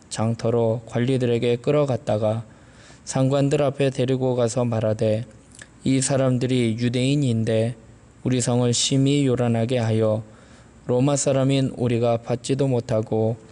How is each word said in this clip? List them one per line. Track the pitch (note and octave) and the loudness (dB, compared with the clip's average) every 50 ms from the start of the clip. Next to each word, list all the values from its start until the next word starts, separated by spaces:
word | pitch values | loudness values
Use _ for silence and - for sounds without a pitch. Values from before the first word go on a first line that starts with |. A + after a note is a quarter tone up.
| - - | -18 -10
장터로 | - - A2 A#2 A2+ - - A2+ A#2+ A#2 A#2 A2+ A2 A#2+ - | -6 -4 -2 -2 -2 -2 -2 0 0 0 0 0 -2 -2 -6
관리들에게 | - - A#2 A#2+ C3 C3+ B2 B2+ A#2+ A#2+ A#2 B2 A#2+ A#2+ | -6 -4 -2 0 0 0 0 0 0 0 0 0 0 -2
끌어갔다가, | A#2+ - - D3 D3+ C#3+ C3 A#2+ A2+ - - A2 G#2+ A2 G#2+ A2 A#2 A2+ - - - - - - - - - - - - | 0 0 0 0 0 0 0 -2 -4 -2 -2 -2 0 0 -2 -2 -4 -6 -12 -18 -20 -20 -20 -20 -20 -20 -20 -20 -18 -10
상관들 | - - C3+ C3+ C3 C#3 C#3 C#3 C#3 D3+ D3 | -6 -2 0 0 2 2 2 2 2 2 0
앞에 | D3 C3+ C3+ - C#3 C3+ | 0 0 0 0 0 0
데리고 | B2+ - B2+ B2+ C3+ B2+ C3 C3 B2 | 0 -2 -2 -2 0 0 0 0 0
가서 | B2 A#2+ A2+ - B2+ B2 | 0 0 0 0 0 -2
말하되, | A#2+ A2+ A2 A2 G#2+ G#2+ A2 A2+ A2 G#2+ A2 A#2 - - - - - - - - - - - | -2 0 0 0 0 0 0 0 0 0 -2 -4 -8 -14 -20 -20 -20 -20 -20 -20 -20 -12 -6
"이 | - C3 C3+ C3+ | -2 0 0 0
사람들이 | B2+ - C#3 C3 C3+ C3 B2+ A#2+ B2+ B2 C3 B2+ A#2+ A2+ G#2+ A#2 | 0 0 0 0 2 2 0 0 0 0 0 0 0 0 0 -2
유대인인데 | B2 A#2+ A#2+ B2 B2+ C3+ C#3+ D3 C#3+ B2 A2+ A2 A2 A#2 A2+ A2 A2+ A#2+ B2 - - - - - - - - - | -2 -2 0 0 0 0 0 0 0 0 0 0 0 0 2 0 0 0 -4 -8 -16 -20 -20 -20 -20 -20 -14 -6
우리 | - B2 B2+ B2+ | -4 -2 -2 0
성을 | A#2 B2+ A#2+ B2 B2 A#2+ | 0 0 0 2 2 2
심히 | A#2 - - - C#3+ C3+ C3+ C#3 C#3+ C#3+ C#3+ | 0 0 0 0 2 2 2 2 2 2 2
요란하게 | C3 A#2+ A#2+ A#2+ A#2+ A#2 A2+ A2+ A2 C3 B2 | 2 2 2 0 0 0 0 0 0 0 0
하여 | A2+ A2 A2 A2 A2 G#2+ G#2+ A2+ A2 - - - - - - - - - - - - | 0 0 2 2 2 2 0 -2 -4 -8 -16 -20 -20 -20 -20 -20 -20 -20 -20 -10 -4
로마 | - B2 B2 C3+ C#3+ C#3+ | -2 0 2 2 2 0
사람인 | C#3 - D3 C3+ C3+ C3 C3+ C#3 C3+ C3+ - - | 0 0 0 0 2 2 2 2 0 0 -2 -2
우리가 | - B2 A#2+ A#2+ A2+ A#2+ A#2 A#2 A2+ | -2 -2 0 0 2 2 0 0 0
받지도 | - - A#2+ A#2+ - - C3+ C3+ C#3+ C3+ | -2 -4 -6 -4 -4 -2 -2 0 0 0
못하고 | B2+ A#2 A#2 - A2+ A2 A2 - A2 A2 A2 A2 A2+ - - - | 0 0 0 0 -2 -2 -2 0 0 0 0 0 -2 -4 -10 -20